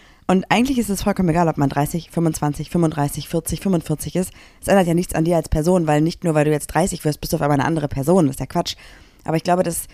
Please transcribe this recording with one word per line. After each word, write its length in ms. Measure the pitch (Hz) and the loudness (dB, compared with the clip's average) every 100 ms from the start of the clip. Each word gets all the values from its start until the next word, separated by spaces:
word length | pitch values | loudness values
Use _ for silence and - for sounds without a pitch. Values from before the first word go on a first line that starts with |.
| - - - | -20 -16 0
Und 200 | 185 - | 0 2
eigentlich 300 | 202 262 254 | 0 2 0
ist 100 | 202 | -2
es 140 | 190 | -2
vollkommen 260 | 208 190 180 | -2 0 2
egal, 200 | 165 170 | 2 2
ob 100 | 151 | 2
man 100 | 139 | 0
dreißig, 420 | 143 151 170 - | 0 -2 -4 -6
fünfundzwanzig, 600 | - 165 160 147 143 147 | -2 -2 0 -4 -4 -4
fünfunddreißig, 580 | 175 165 156 143 147 - | 0 0 0 -4 -4 -6
vierzig, 320 | 165 - - | -6 -4 -6
fünfundvierzig 540 | 196 175 - 151 151 175 | -2 -2 -2 -6 -4 -6
ist. 140 | 185 - - - | -6 -10 -20 -12
Es 60 | - | 2
ändert 180 | 196 165 | 4 4
ja 80 | |
nichts 200 | 160 180 | 0 0
an 100 | - | 0
dir 120 | 165 170 | 2 0
als 120 | - | 0
Person, 380 | 160 156 185 156 | 0 2 2 4
weil 120 | 151 | 2
nicht 220 | 160 - | 2 0
nur, 120 | 175 | 0
weil 100 | 151 | 2
du 80 | 147 | 2
jetzt 160 | 151 - | 0 0
dreißig 360 | 151 185 165 | 0 0 -2
wirst, 160 | 151 147 | -4 -4
bist 120 | - | -4
du 40 | 156 | -2
auf 60 | |
einmal 160 | 151 143 | 0 2
eine 80 | 135 | 2
andere 220 | 165 147 | -2 -2
Person. 400 | 139 135 190 143 | -2 2 4 4
Das 80 | 135 | 0
ist 40 | |
ja 60 | 131 | -6
Quatsch. 300 | 175 - - - - - - | -4 -4 -8 -16 -20 -20 -16
Aber 120 | - 160 | -4 -4
ich 60 | |
glaube, 220 | 180 180 | 0 0
das 240 | 180 170 - | 0 -4 -10